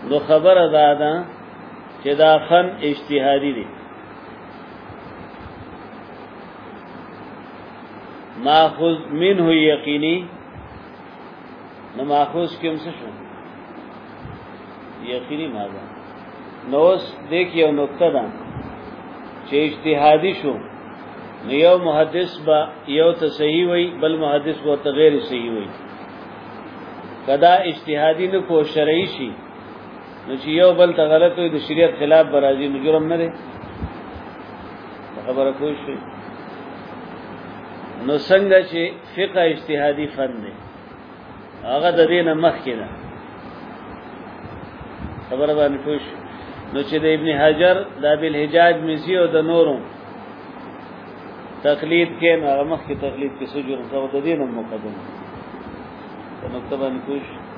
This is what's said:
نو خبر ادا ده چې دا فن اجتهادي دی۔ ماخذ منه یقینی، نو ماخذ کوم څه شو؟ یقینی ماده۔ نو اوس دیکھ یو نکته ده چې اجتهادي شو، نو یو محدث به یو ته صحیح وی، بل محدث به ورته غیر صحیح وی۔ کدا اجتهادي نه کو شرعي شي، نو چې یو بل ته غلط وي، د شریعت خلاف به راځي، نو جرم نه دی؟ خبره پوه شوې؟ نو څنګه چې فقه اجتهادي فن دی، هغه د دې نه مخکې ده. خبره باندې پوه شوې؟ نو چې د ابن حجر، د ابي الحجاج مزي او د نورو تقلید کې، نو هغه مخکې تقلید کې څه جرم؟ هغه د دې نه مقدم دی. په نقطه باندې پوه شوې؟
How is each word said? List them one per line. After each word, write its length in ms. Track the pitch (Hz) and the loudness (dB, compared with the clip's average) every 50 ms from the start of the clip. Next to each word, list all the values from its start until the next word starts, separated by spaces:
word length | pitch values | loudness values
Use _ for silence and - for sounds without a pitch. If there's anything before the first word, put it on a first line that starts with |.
| - | -4
نو 120 | 120 139 147 | 0 -2 -2
خبر 380 | 139 135 156 156 156 185 190 | 4 4 4 6 8 8 8
ادا 380 | 185 170 156 151 151 151 147 147 | 8 6 6 6 6 6 6 6
ده 300 | 143 151 147 156 175 180 160 - - - - - - - - - - - - - - - | 4 2 0 0 -2 -4 -8 -14 -18 -18 -18 -18 -18 -18 -18 -18 -18 -18 -18 -20 -6 -2
چې 100 | 139 143 | -2 4
دا 240 | 143 156 156 156 151 | 6 6 8 6 6
فن 320 | 147 - 170 175 180 180 - - - | 4 4 4 4 4 4 -2 -4 -2
اجتهادي 720 | 147 143 143 - - 147 143 131 139 139 139 139 143 135 | -2 -2 -2 -4 -2 -2 2 4 4 2 2 2 0 -4
دی۔ 120 | 117 101 - - - - - - - - - - - - - - - - - - - - - - - - - - - - - - - - - - - - - - - - - - - - - - - - - - - - - - - - - - - - - - - - - - - - - - - - - - - - - - - - - - - - - - - - - - - - - - 107 | -4 -8 -10 -12 -16 -18 -18 -18 -18 -18 -18 -18 -18 -18 -18 -18 -18 -18 -18 -18 -18 -18 -18 -18 -18 -18 -16 -18 -16 -16 -18 -16 -16 -16 -16 -16 -16 -16 -16 -16 -16 -16 -16 -16 -18 -18 -18 -18 -18 -18 -18 -18 -18 -18 -18 -18 -18 -18 -18 -18 -18 -18 -16 -16 -16 -16 -18 -18 -18 -18 -18 -18 -18 -16 -16 -16 -18 -18 -18 -18 -18 -18 -18 -18 -18 -18 -18 -18 -18 -18 -18 -18 -18 -18 -16 -12 -4
ماخذ 580 | 120 139 151 156 160 156 156 - 160 170 165 156 160 - | 2 4 6 6 6 6 4 2 2 2 2 0 -4 -6
منه 440 | 147 151 170 190 202 190 170 165 165 | -4 0 2 2 4 4 4 4 4
یقینی، 680 | 160 156 156 151 139 - 147 147 147 151 160 165 180 180 170 - - - - - - - - - - - - - - - - - - - - - - - - - - - - - - - - - | 6 6 4 4 2 0 -2 -2 0 0 0 0 -2 -4 -10 -16 -18 -20 -18 -18 -18 -18 -18 -18 -18 -18 -20 -20 -20 -20 -20 -20 -20 -20 -20 -20 -20 -20 -20 -20 -18 -20 -20 -20 -20 -20 -16 -10
نو 80 | 113 135 | -8 -4
ماخذ 560 | 147 143 143 143 139 143 165 175 160 - - | 0 2 2 2 2 0 -2 -2 -2 -4 -4
کوم 160 | - 160 160 | -4 -4 -4
څه 140 | 151 - 135 | -4 -8 -10
شو؟ 200 | - - 120 110 101 - - - - - - - - - - - - - - - - - - - - - - - - - - - - - - - - - - - - - 113 | -12 -12 -14 -14 -14 -14 -16 -16 -18 -18 -18 -18 -18 -18 -18 -18 -18 -18 -18 -18 -18 -18 -18 -18 -18 -16 -16 -16 -16 -16 -16 -18 -18 -18 -18 -18 -18 -18 -18 -18 -16 -14 -10
یقینی 420 | 120 123 123 - - 147 151 160 | -6 -6 -6 -6 -6 -6 -6 -6
ماده۔ 360 | 151 120 107 104 101 98 98 - - - - - - - - - - - - - - - - - 127 | -6 -6 -8 -8 -8 -10 -12 -14 -14 -16 -16 -18 -18 -18 -18 -18 -18 -18 -18 -18 -18 -18 -16 -8 -2
نو 80 | 131 143 | 2 6
اوس 360 | 160 175 190 180 - - - - - - | 6 6 6 4 0 -8 -12 -14 -8 -2
دیکھ 260 | 151 170 180 170 165 | 0 0 0 0 4
یو 140 | 165 160 156 147 | 4 4 4 4
نکته 380 | 143 143 139 - - 175 165 | 2 0 -2 0 2 4 4
ده 140 | - - 110 104 - - - - - - - - - - - - - - - - - - - - - - - - | 4 2 -2 -2 -8 -12 -14 -12 -12 -12 -12 -12 -14 -14 -14 -16 -16 -16 -16 -16 -16 -16 -16 -16 -16 -16 -10 -2
چې 40 | 139 | 0
اجتهادي 800 | 143 156 151 139 - - 156 151 143 143 151 156 156 165 196 175 - - | 2 2 2 -2 -4 0 0 2 6 8 8 8 8 6 2 -2 0 -2
شو، 120 | 143 123 104 - - - - - - - - - - - - - - - - - | -4 -4 -4 -8 -12 -16 -16 -16 -16 -16 -16 -16 -16 -16 -16 -16 -16 -16 -14 -8
نو 60 | 110 131 | -2 2
یو 260 | 143 160 175 180 180 | 6 8 8 8 8
محدث 600 | 175 165 151 151 160 156 - 175 180 175 - - 151 | 6 2 4 4 2 2 2 -2 -2 -2 -6 -4 2
به 220 | 156 156 151 156 156 - - - | 4 4 4 4 0 -6 -14 -8
یو 260 | - 139 151 160 170 170 | -2 2 4 6 6 4
ته 160 | 170 160 151 | 4 0 -2
صحیح 400 | - - 151 151 156 170 180 175 | 0 0 0 2 2 2 2 2
وی، 220 | 175 175 175 180 | 2 2 0 0
بل 260 | 165 131 147 160 160 | -2 0 0 0 0
محدث 420 | 160 160 147 143 147 143 156 156 - - | 0 0 0 0 0 0 0 -4 -2 0
به 60 | 151 | 0
ورته 200 | 143 139 - 147 | 0 0 0 -2
غیر 300 | 139 139 156 156 147 135 | 2 6 6 6 6 4
صحیح 300 | 131 - 131 123 117 117 | -2 -2 -4 -4 -4 -4
وی۔ 160 | 113 110 98 92 - - - - - - - - - - - - - - - - - - - - - - - - - - - - - - - | -4 -6 -6 -8 -12 -16 -16 -16 -16 -16 -16 -16 -16 -16 -16 -16 -16 -16 -16 -16 -16 -16 -16 -16 -16 -16 -16 -16 -16 -16 -16 -16 -16 -12 -4
کدا 280 | - 135 143 160 175 180 | -2 2 6 8 8 8
اجتهادي 720 | 185 190 180 151 - - - 151 147 151 160 160 165 185 | 8 4 0 -4 -6 -4 -4 -2 2 2 2 2 2 0
نه 140 | 185 190 190 | 0 0 -2
کو 220 | 170 - 170 156 151 | 0 2 2 2 2
شرعي 440 | 151 - 156 151 151 156 170 196 | 2 2 2 2 4 4 2 0
شي، 400 | 180 - - 135 113 104 - - - - - - - - - - - - - - - - - - | -2 -4 -8 -8 -8 -8 -12 -16 -18 -18 -18 -18 -18 -18 -18 -18 -18 -18 -18 -18 -18 -18 -16 -10
نو 80 | 117 131 131 127 | -8 -8 -8 -4
چې 60 | 151 156 165 | -2 4 6
یو 120 | 180 185 180 | 6 6 8
بل 180 | 165 180 175 170 | 8 6 6 6
ته 100 | 170 156 151 156 | 2 4 6 6
غلط 260 | 160 170 175 170 180 | 6 6 6 4 2
وي، 100 | 175 165 | -2 0
د 100 | 151 151 - | 0 -2 -4
شریعت 260 | - 156 156 170 160 - - | -2 2 4 4 4 4 0
خلاف 280 | 147 143 156 160 160 | 2 6 8 8 8
به 120 | 143 135 143 | 6 4 4
راځي، 260 | 139 139 135 135 147 143 139 | 4 4 4 2 0 -2 -2
نو 60 | 135 131 | -2 2
جرم 200 | 156 156 160 156 160 165 | 2 2 2 2 2 0
نه 40 | |
دی؟ 120 | 165 165 165 - - - - - - - - - - - - - - - - - - - - - - - - - - - - - - - - - - - - - - 104 | 0 0 -2 -4 -8 -14 -16 -16 -16 -16 -14 -12 -10 -10 -10 -10 -12 -16 -14 -16 -16 -16 -16 -16 -16 -16 -16 -16 -16 -16 -16 -16 -16 -16 -16 -16 -16 -16 -14 -14 -12 -6
خبره 260 | 120 131 135 135 135 131 135 | -4 0 0 0 0 0 -2
پوه 160 | 143 151 147 147 - | -4 -4 -4 -4 -8
شوې؟ 160 | 139 135 - - - - - - - - - - - - - - - - - - - - - - - - - - - - - - - - - - - - - - - - - 110 | -10 -10 -10 -10 -14 -16 -16 -16 -16 -16 -14 -16 -16 -16 -14 -14 -14 -14 -16 -14 -16 -16 -16 -16 -16 -16 -16 -16 -16 -16 -16 -16 -16 -16 -16 -16 -16 -16 -16 -16 -14 -14 -8 -2
نو 80 | 131 147 147 | 0 0 0
څنګه 400 | 123 - 185 196 202 196 190 185 180 - | 4 6 6 6 8 8 6 6 6 4
چې 120 | 165 170 165 175 170 - - - - | -2 -2 -2 -2 -4 -10 -16 -12 -4
فقه 280 | 170 190 196 - 185 175 | -4 -4 0 2 2 4
اجتهادي 640 | 165 160 131 - - 151 143 143 147 143 143 151 | 4 2 0 -4 -4 -2 0 2 0 0 0 -4
فن 260 | 143 - 135 135 127 123 113 104 | -6 -4 -4 -4 -4 -4 -8 -10
دی، 120 | 101 98 - - - - - - - - - - - - - - - - - - - - - - | -12 -14 -16 -18 -18 -18 -20 -20 -20 -20 -20 -20 -20 -20 -20 -20 -20 -20 -20 -20 -20 -18 -12 -6
هغه 260 | 110 127 143 156 175 | -2 -2 2 2 4
د 100 | 170 170 160 160 | 6 6 6 6
دې 100 | 170 175 170 165 | 6 4 4 2
نه 60 | 156 | 0
مخکې 400 | 156 160 160 143 - - 135 120 110 | 4 2 2 2 2 -6 -6 -6 -6
ده. 80 | 101 90 - - - - - - - - - - - - - - - - - - - - - - - - - - - - - - - - - - - - - - - - - - - - - - - - | -8 -10 -12 -14 -14 -14 -14 -16 -16 -16 -16 -16 -16 -16 -16 -16 -16 -16 -16 -16 -16 -16 -16 -16 -16 -16 -16 -16 -16 -16 -16 -16 -16 -16 -14 -14 -16 -16 -16 -16 -16 -16 -14 -12 -12 -12 -12 -12 -10 -8
خبره 220 | 127 131 147 147 151 | -2 0 2 2 4
باندې 240 | 151 147 143 143 135 - | 4 4 2 2 0 -2
پوه 140 | 151 151 143 | -2 -4 -4
شوې؟ 200 | - - - - - - - - - - - - - - - | -4 -8 -14 -14 -14 -16 -16 -16 -16 -16 -16 -16 -14 -8 -4
نو 60 | 139 143 | -4 -4
چې 140 | 139 151 160 151 | -2 -2 0 4
د 20 | |
ابن 220 | 160 160 156 151 160 151 139 | 4 2 2 2 0 2 6
حجر، 360 | 147 156 156 147 175 180 185 190 202 - - - 135 | 6 6 6 6 6 6 6 4 0 -6 -8 -2 2
د 20 | |
ابي 220 | 147 151 147 160 | 2 2 2 2
الحجاج 480 | 156 151 147 151 147 156 165 170 170 170 156 156 | -2 0 0 -2 2 6 6 6 8 6 4 0
مزي 360 | 160 160 147 - 156 185 185 | -4 -4 -4 -2 0 2 2
او 80 | 175 | 2
د 120 | 160 147 160 156 160 | 4 4 2 2 4
نورو 260 | 170 170 165 151 139 113 - - - - - - - - - - - - - - - - - - - - - - - - - - - - - - - - - - - - - | 4 4 4 4 2 -2 -6 -12 -16 -16 -18 -18 -18 -18 -18 -18 -18 -18 -18 -18 -18 -18 -18 -16 -16 -18 -18 -18 -18 -18 -18 -18 -18 -18 -18 -18 -16 -16 -16 -16 -16 0 2
تقلید 480 | 143 147 143 - 156 165 170 170 165 - - | 2 2 2 0 2 4 4 4 2 0 2
کې، 120 | 165 170 165 160 | 4 4 4 4
نو 60 | 156 143 139 | 4 2 2
هغه 120 | 139 143 | 2 2
مخکې 300 | 156 165 151 - - 143 - 139 | 0 -2 -4 -4 -6 -6 -4 -4
تقلید 260 | 139 127 139 139 139 - - | -6 -4 -4 -6 -6 -6 -8
کې 80 | 135 | -10
څه 120 | - - 147 139 | -8 -6 -8 -6
جرم؟ 200 | 127 135 123 120 113 127 | -6 -6 -8 -8 -6 -4
هغه 160 | 135 135 135 135 | -4 -4 -2 -4
د 20 | 139 139 | -2 0
دې 100 | 160 170 156 | 0 0 0
نه 60 | 139 | -2
مقدم 500 | 127 117 117 113 113 110 107 107 110 104 95 | -4 -4 -8 -8 -8 -10 -10 -8 -10 -12 -12
دی. 120 | - - - - - - - - - - - - - - - - - - - - - - - - - - - - | -14 -14 -14 -14 -16 -14 -16 -16 -16 -16 -16 -16 -14 -14 -14 -16 -16 -16 -16 -16 -16 -16 -16 -16 -16 -16 -16 -12
په 60 | - - 120 | -12 -10 -10
نقطه 200 | 123 123 - 139 | -10 -8 -8 -6
باندې 240 | 135 135 131 131 127 - | -4 -4 -4 -4 -6 -6
پوه 140 | - 139 143 131 | -6 -6 -6 -8
شوې؟ 180 | - - - - - - | -10 -16 -16 -16 -18 -18